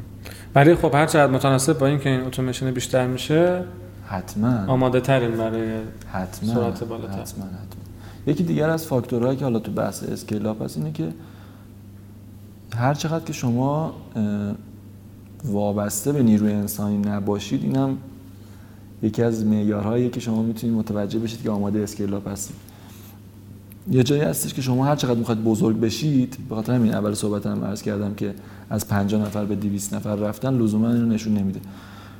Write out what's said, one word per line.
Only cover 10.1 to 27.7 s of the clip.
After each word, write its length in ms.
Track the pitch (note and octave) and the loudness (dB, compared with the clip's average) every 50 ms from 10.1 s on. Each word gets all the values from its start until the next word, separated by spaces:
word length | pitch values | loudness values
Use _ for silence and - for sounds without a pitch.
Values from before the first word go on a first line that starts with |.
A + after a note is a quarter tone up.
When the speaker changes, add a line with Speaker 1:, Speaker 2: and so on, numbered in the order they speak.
| G#2+ G2+ - - G#2+ G#2 G#2+ | -6 -6 -6 -4 -4 -2 -2
Speaker 2:
آپ 140 | A2 G#2+ - | -2 -2 -4
هست 160 | C3 C3+ - | -6 -6 -4
اینه 140 | D#3 D3+ D#3 | -4 -4 -4
که 180 | D3+ D#3+ D#3+ E3 D#3+ - - - - - - - - - - - - - - - - - - - - - - - - - - - - - - - - | -4 -4 -6 -6 -6 -10 -14 -18 -18 -20 -20 -20 -20 -20 -20 -20 -20 -20 -20 -20 -20 -20 -20 -20 -20 -20 -20 -20 -18 -18 -18 -18 -20 -20 -14 -8 -4
هر 180 | A2+ A#2+ C3+ D3+ | 0 2 2 2
چقدر 300 | D3 - D3+ E3 E3 E3 | 2 0 -2 -2 -2 -2
که 80 | D#3+ D#3 | -4 -6
شما، 600 | - C#3 A#2+ A#2 B2 C3 C#3 D3 D#3 D#3+ - - - - - - | -2 0 0 2 2 2 2 2 0 -2 -4 -6 -10 -14 -8 -4
اه، 400 | A2+ G#2 G#2 G#2 G#2 G#2 G#2 - - - - - - - - - - - - - - - - - - - | -2 0 0 0 -2 -2 -4 -6 -6 -10 -16 -18 -18 -18 -18 -18 -18 -18 -18 -18 -18 -18 -18 -16 -10 -6
وابسته 680 | A#2+ G2+ G2+ G#2 G#2 G2+ G#2 G2+ G#2 - - - C#3 | -2 0 2 2 2 2 0 0 -2 -2 -2 -2 0
به 120 | D3 C#3+ A#2+ | 2 4 6
نیروی 300 | A2+ G#2+ G#2 G#2+ G#2 G#2 | 6 6 6 4 2 2
انسانی 440 | G#2 G2+ G#2 - - G#2 G#2 G#2 | 0 -2 -2 -4 -2 -2 0 0
نباشید، 680 | G2+ G2+ G#2 G#2 G2+ G2 G#2 G2+ G#2 - - C3+ - C#3+ | 0 0 0 0 0 0 0 0 0 -2 -2 -4 -2 0
اینم 340 | C#3 C3+ C3+ C3+ C3+ C3+ C3+ - - - - - - - - - - - - - - - - - - - - A#2 | 0 0 2 0 0 -2 -4 -8 -14 -18 -18 -18 -18 -18 -18 -18 -20 -20 -20 -20 -20 -20 -20 -20 -18 -8 -2 -2
یکی 200 | A2 A2 A#2+ A#2 | 0 2 2 2
از 220 | A#2 A2+ A2+ G#2+ | 2 2 2 2
معیارهاییه 640 | G#2+ G#2+ G#2+ G#2 G#2 G#2 G#2 G2 G#2+ A#2 B2 B2 A#2+ | 2 4 4 4 2 0 0 0 0 2 2 2 0
که 100 | - B2 | -2 -2
شما 220 | A2+ A#2 A2 A2+ | -4 -2 0 0
می‌تونید 340 | A2+ A#2 G#2+ A2 B2 A#2 A2+ | 0 0 -2 -2 0 0 0
متوجه 440 | A2 G#2+ - G#2 G#2 G2+ G2 A2 A2+ | 0 0 0 -2 -2 -2 -2 -2 -2
بشید 220 | A2+ A2 A#2 - | -2 -4 -6 -4
که 80 | - A2+ | -4 -2
آماده 300 | G#2 G2+ G2+ G2+ G#2+ G#2+ | 0 0 0 0 0 0
اسکیل 340 | G#2 G2 - - G2+ G2 G2 | 0 -2 -4 -4 -4 -2 -2
آپ 140 | G2+ G2+ | -4 -4
هستید. 280 | G2+ G2+ G2+ - - - - - - - - - - - - - - - - - - - - - - - - - - - - - F#3+ | -6 -8 -8 -8 -10 -12 -16 -18 -20 -20 -20 -20 -20 -20 -20 -20 -20 -20 -20 -20 -20 -20 -20 -20 -18 -18 -18 -18 -20 -20 -12 -4 2
یه 120 | B2+ C3 A#2 | 4 4 6
جایی 180 | C#3 C#3+ D3 | 6 4 2
هستش 320 | D3+ E3 D3+ - - D3 D3+ | 2 2 0 -2 -2 -4 -4
که 80 | D#3 | -2
شما 240 | B2+ C3 B2 B2+ C3+ | 0 0 2 2 4
هر 100 | C#3+ D3 | 2 2
چقدر 240 | C#3+ - B2 A#2+ A#2 | 2 2 0 2 0
می‌خواید 240 | A2+ A#2+ A2+ A2 A2+ | 2 0 0 2 4
بزرگ 360 | A2+ A2 - - A2+ A2 A2 | 2 4 4 4 2 4 2
بشید، 580 | A2+ A2 G#2+ - D#3 D#3 C#3+ B2+ B2 B2 - - - - | 2 0 0 0 0 2 4 4 2 2 -2 -12 -8 -6
به 60 | A2 | -6
خاطر 180 | A2 G#2+ A#2+ B2+ | -4 -2 0 2
همین 200 | B2 A2+ G#2 - | 4 4 4 2
اول 200 | G#2+ G#2 G#2 G#2 | 2 0 0 0
صحبتم 520 | - G#2+ G#2 G#2 G2+ - G#2+ G#2 G#2 - | 0 0 -2 -2 -2 -2 -2 -2 -2 -2
عرض 160 | G2 | -4